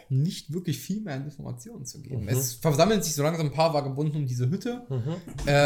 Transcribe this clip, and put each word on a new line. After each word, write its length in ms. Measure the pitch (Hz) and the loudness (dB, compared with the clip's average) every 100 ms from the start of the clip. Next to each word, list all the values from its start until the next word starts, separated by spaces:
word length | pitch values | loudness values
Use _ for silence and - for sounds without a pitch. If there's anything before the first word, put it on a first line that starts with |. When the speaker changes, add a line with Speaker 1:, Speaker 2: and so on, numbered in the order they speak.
| - | -2
Speaker 1:
nicht 440 | 131 165 - - | 0 0 -2 -6
wirklich 260 | 165 180 135 | -6 -4 -4
viel 220 | - 202 | -4 -6
mehr 140 | 208 135 | -6 -6
an 100 | 147 | -8
Informationen 600 | 151 139 120 - 220 131 | -10 -10 -10 -12 -14 -12
zu 160 | - | -14
geben. 220 | - 123 | -8 -4
Speaker 2:
Mhm. 60 | 92 | 0
Speaker 1:
Es 240 | 123 135 | 0 0
versammeln 480 | - 160 143 185 214 | 0 2 6 6 4
sich 120 | 165 | 2
so 80 | 147 | 0
langsam 260 | 147 165 151 | 0 2 0
ein 40 | |
paar 220 | 131 165 | 2 2
Vagabunden 480 | 147 135 131 156 151 | 2 0 0 -2 0
um 60 | 135 | -2
diese 220 | 123 127 | 0 0
Hütte. 360 | 190 240 240 - | 0 -2 -6 -4
Speaker 2:
Mhm. 260 | 131 139 175 - 139 - | -4 -4 -6 -8 -4 2
Speaker 1:
Äh, 40 | 143 | 6